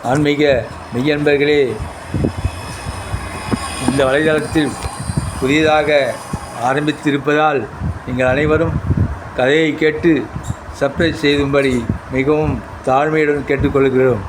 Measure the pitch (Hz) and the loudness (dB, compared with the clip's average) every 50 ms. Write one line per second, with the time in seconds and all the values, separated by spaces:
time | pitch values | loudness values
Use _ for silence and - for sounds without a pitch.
0 | - 117 127 147 151 147 147 143 151 143 139 120 110 - - - - - - 120 | 0 0 2 2 2 2 2 4 4 4 4 2 0 -4 -10 -12 -12 -8 -4 -2
1 | 127 151 147 147 147 151 143 143 143 147 147 147 139 120 110 110 - - - - | 0 0 0 2 4 2 4 4 4 4 4 4 4 2 0 -4 -6 -10 -10 -14
2 | - - - - - - - - - - - - - - - - - - - - | -14 -8 -4 -2 -2 0 -2 -2 -4 -4 -4 -6 -12 -12 -12 -10 -10 -10 -10 -10
3 | - - - - - - - - - - 113 - - - - - 131 127 131 139 | -10 -8 -8 -8 -8 -10 -10 -10 -4 -4 -4 -4 -4 -8 -8 -4 -2 0 2 2
4 | 139 131 131 147 156 156 156 151 147 - - 160 151 131 107 - - - - - | 2 4 4 4 4 4 2 2 0 0 0 0 0 0 -2 -6 -10 -10 -8 -8
5 | - - - - - - - - - 131 143 156 156 156 151 156 151 147 151 143 | -8 -4 -4 -4 -4 -4 -6 -4 0 2 2 4 4 4 4 2 2 4 2 2
6 | 135 120 110 - - - - - - - - - 117 123 135 147 151 151 147 147 | 2 2 -2 -6 -8 -10 -10 -10 -10 -10 -8 -4 -2 0 0 0 0 -2 -4 -2
7 | - 151 139 139 135 147 147 151 151 156 147 135 110 - - - - - - - | -2 0 0 0 0 0 2 2 2 2 2 0 -4 -4 -8 -8 -6 -6 -6 -8
8 | - - 127 123 127 127 127 139 151 151 156 156 165 165 160 - - - - - | -8 -6 -2 0 2 2 2 2 2 2 2 2 2 0 -2 -2 -2 0 0 0
9 | - - - - - - - - 127 127 143 156 160 156 139 - 156 156 151 156 | 0 0 -2 -8 -10 -10 -2 0 2 4 4 4 4 2 0 2 0 0 0 2
10 | - 170 160 135 110 - - - - - - - - - - - 143 139 131 - | 2 2 2 2 0 -4 -8 -10 -8 -8 -8 -8 -8 -16 -6 -2 -2 -2 0 0
11 | 175 165 147 - - 143 143 143 143 139 139 143 139 135 127 120 117 107 - - | 0 0 0 0 2 2 2 2 2 2 2 2 2 4 2 0 0 -2 -4 -6
12 | - - 131 131 135 139 151 151 156 151 135 117 - - - - - 131 127 135 | -6 -6 -4 -2 2 2 2 2 2 0 -2 -4 -6 -10 -16 -8 -2 2 2 2
13 | 147 156 156 156 156 147 147 147 131 - 139 135 131 143 - 139 135 135 123 127 | 2 2 2 2 2 2 0 -2 0 -2 -2 0 0 0 2 4 2 4 4 4
14 | 131 131 123 107 95 | 4 4 2 0 -2